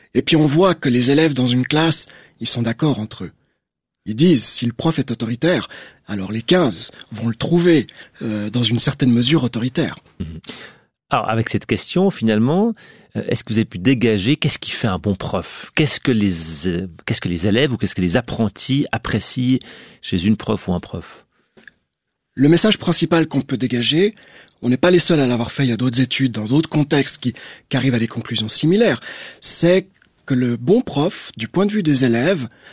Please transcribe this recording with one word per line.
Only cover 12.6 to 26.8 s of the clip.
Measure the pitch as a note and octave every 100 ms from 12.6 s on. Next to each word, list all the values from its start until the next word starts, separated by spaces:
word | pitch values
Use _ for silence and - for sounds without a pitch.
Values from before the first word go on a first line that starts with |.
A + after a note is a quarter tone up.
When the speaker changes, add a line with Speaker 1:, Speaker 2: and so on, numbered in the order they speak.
| A3+ A3 - - _ A2
Speaker 2:
euh, | -
est-ce | -
que | -
vous | A2
avez | G#2+
pu | F2+
dégager | G2 C3 A#2 G#2+ G2 D3+
qu'est-ce | D3 -
qui | -
fait | - A2+
un | F2+
bon | G#2 F#2+
prof ? | - F#2 E2 - - -
Qu'est-ce | D3+ -
que | -
les, | A2+ G2+ E2+ D#2+ D2+ F2+
euh, | F2 F#2 E2 -
qu'est-ce | A2
que | F#2+
les | F2 G2+
élèves | G#2+ D3
ou | A#2+
qu'est-ce | G2
que | -
les | F2+ E2+
apprentis | - - A2 - - C3+ -
apprécient | - - A2 - - B2+ C3 - - - -
chez | - F#2
une | F#2 G#2+
prof | - G#2+ -
ou |
un | F2
prof ? | - F2+ - - _ _ _ _ - _ _ _ _ _ _
Speaker 1:
Le | - C#3+
message | E3+ A3 G3
principal | - E3 D#3+ E3+ D#3+
qu'on | C#3+
peut | C3+ B2
dégager, | B2 B2 A#2 D3+ G3+ - - - - _
on | A#2+
n'est | B2+
pas | F3
les | F3+
seuls | - D#3+
à | C3
l'avoir | A#2+ A#2
fait, | - C3+
il |
y |
a | A2+
d'autres | B2+ A#2+
études | B2 - C3
dans | A2 G#2+
d'autres | C#3 E3
contextes | D#3